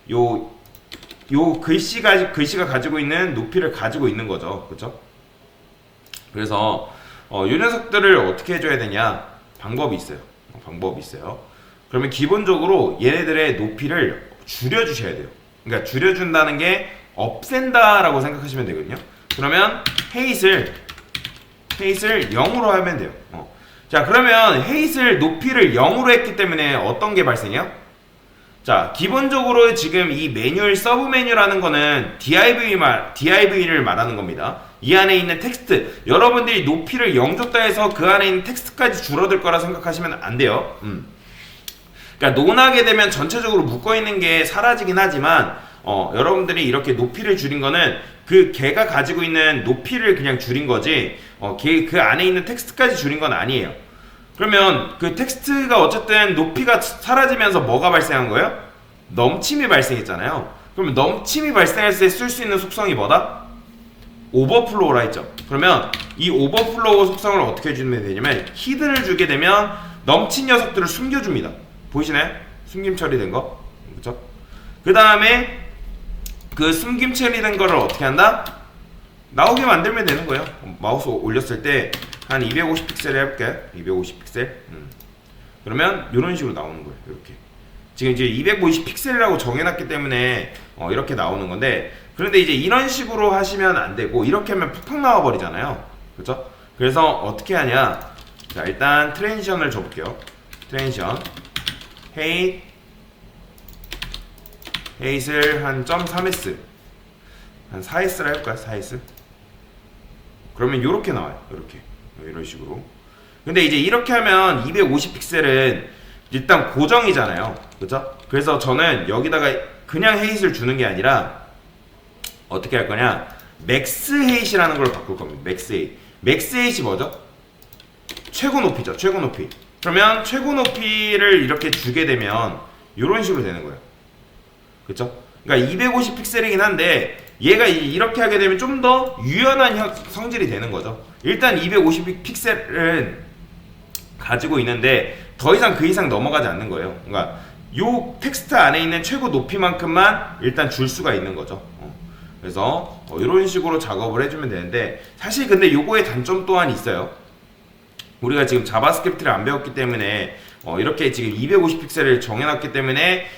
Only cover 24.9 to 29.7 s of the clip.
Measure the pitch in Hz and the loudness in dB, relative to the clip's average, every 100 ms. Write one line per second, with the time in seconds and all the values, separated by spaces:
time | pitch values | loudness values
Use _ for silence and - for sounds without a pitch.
24.9 | 294 247 185 - - 254 269 151 117 143 | 2 2 4 2 0 0 4 4 6 4
25.9 | 233 254 240 233 185 190 160 147 135 104 | 4 4 4 2 -2 -2 0 0 0 -2
26.9 | - 214 202 139 117 104 117 185 - - | -2 0 2 2 0 -2 -4 -6 -10 -20
27.9 | _ _ _ _ _ _ - - 101 85 | _ _ _ _ _ _ -14 0 2 2
28.9 | - 175 262 269 269 247 240 233 | -2 -2 0 0 0 2 6 6